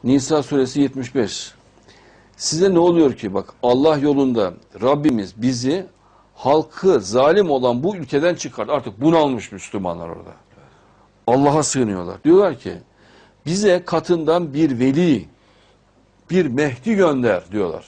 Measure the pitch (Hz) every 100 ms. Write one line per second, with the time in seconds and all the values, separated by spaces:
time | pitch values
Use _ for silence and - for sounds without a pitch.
0 | 120 139 127 156 131 143 127 143 139 131
1 | 123 139 101 - - _ _ _ _ _
2 | _ _ _ _ - 156 196 175 175 170
3 | 147 110 104 95 95 _ 123 127 151 151
4 | 147 139 135 117 95 87 _ 95 117 147
5 | 151 117 95 101 120 123 127 175 190 _
6 | _ _ _ _ 127 156 151 - 190 151
7 | 92 113 139 190 185 139 123 123 165 196
8 | 135 143 170 170 147 120 107 143 120 98
9 | 147 165 147 120 - 98 - 107 92 85
10 | 85 85 85 82 _ _ _ _ _ _
11 | _ _ - 127 143 151 143 135 113 95
12 | 87 98 147 185 202 131 95 87 - _
13 | _ _ _ _ 143 185 208 180 180 165
14 | 156 175 156 170 165 135 160 120 131 135
15 | 175 120 80 _ _ _ _ _ _ _
16 | _ _ _ 180 156 120 151 123 220 208
17 | 180 135 120 92 - 104 90 80